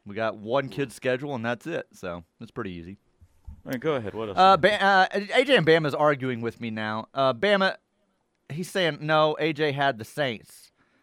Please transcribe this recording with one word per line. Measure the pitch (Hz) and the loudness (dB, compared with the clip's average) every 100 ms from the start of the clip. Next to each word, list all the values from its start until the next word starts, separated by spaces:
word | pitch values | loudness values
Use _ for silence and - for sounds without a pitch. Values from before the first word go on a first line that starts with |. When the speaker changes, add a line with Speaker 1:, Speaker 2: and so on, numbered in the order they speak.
Speaker 1:
We | 104 | -12
got | 101 110 104 | -4 -4 -4
one | 104 135 135 | -2 -2 -2
kid's | - 139 | -4 -6
schedule, | - 127 127 143 | -4 -2 -2 -2
and | 127 | -4
that's | 117 120 160 | -4 -4 -4
it. | 160 - | -8 -8
So, | - 92 87 85 - | -10 -10 -10 -12 -18
it's | 113 | -16
pretty | - 101 | -10 -10
easy. | 87 85 101 _ _ - _ - - | -10 -14 -18 _ _ -20 _ -20 -16
Speaker 2:
All | - | -10
right, | 127 | -6
go | 151 139 | -2 -4
ahead. | 101 | -4
What | 98 110 | -8 -4
else? | 175 | 4
Speaker 1:
Uh, | 190 190 | 6 6
Ba-, | 185 208 | 4 4
uh, | 196 196 185 | 4 4 4
A | 208 202 214 | 0 -2 0
J | 269 247 | 4 4
and | 156 | 6
Bama's | 160 151 | 4 4
arguing | 147 151 139 131 120 | 2 2 2 -2 -4
with | 117 107 | -6 -6
me | 117 | -8
now. | 110 107 110 107 | -6 -4 -4 -6
Uh, | 135 135 | 0 0
Bama, | 120 202 202 190 - _ _ _ _ _ _ - | 2 0 0 0 -2 _ _ _ _ _ _ -14
he's | 147 180 | -10 -6
saying, | 196 170 151 | -2 -2 -2
"No, | 151 156 156 151 | 0 2 2 2
A | 156 | -2
J | 147 151 | 0 -2
had | 139 139 113 | 0 0 -2
the | |
Saints." | 110 - 139 107 - - - _ _ _ | -6 -4 -4 -4 -12 -20 -20 _ _ _